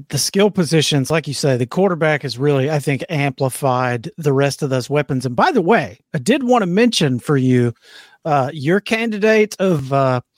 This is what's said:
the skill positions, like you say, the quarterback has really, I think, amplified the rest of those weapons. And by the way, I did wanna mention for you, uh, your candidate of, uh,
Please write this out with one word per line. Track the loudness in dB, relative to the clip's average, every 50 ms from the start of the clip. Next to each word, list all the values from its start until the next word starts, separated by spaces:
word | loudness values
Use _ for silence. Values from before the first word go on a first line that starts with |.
| -12 -8
the | -6
skill | -4 -4 -2 0 2 2 2
positions, | 2 0 -2 2 2 0 2 2 0 0 0 0
like | -2 -2 -2
you | -4 -6
say, | -2 0 0 0
the | 0 -2
quarterback | -2 0 0 0 0 0 0 0 0 0 -2
has | -4 -8 -6
really, | -2 0 0 2 2 0 0
I | -2 -2
think, | -2 -2 -4 -4 -4 -6
amplified | -4 -2 -2 -2 -2 -2 -4 -4 -2 -2 0 0 0 2 0 -2 -2 -4 -6 -10 -12
the | -4 -2 0
rest | 2 2 2 0 0 -4
of | -4 -2
those | -2 -2 -2 -2
weapons. | -2 -2 -2 -2 -4 -4 -4
And | -4 0
by | 0 0 2
the | 2 0
way, | 2 2 2 2 0 -4 -10 _ _ _ -8
I | -4
did | 0 0 0 0 2
wanna | 2 2 2 2
mention | 0 2 2 2 2 2 2 0 0 0 -2
for | 0 0 0
you, | 2 2 4 4 4 2 0 -2 _ _ -20 -20 -20 -20 -20 _ _ -4
uh, | 0 0 0 0 -2 -4
your | -4 -2 0 0 0
candidate | 0 -2 -2 -2 -2 -4 -4 0 2 2 4 4 2 0 0 -2
of, | 0 0 0 0 0 0
uh, | 0 2 2 2 0 -2 -4 _ _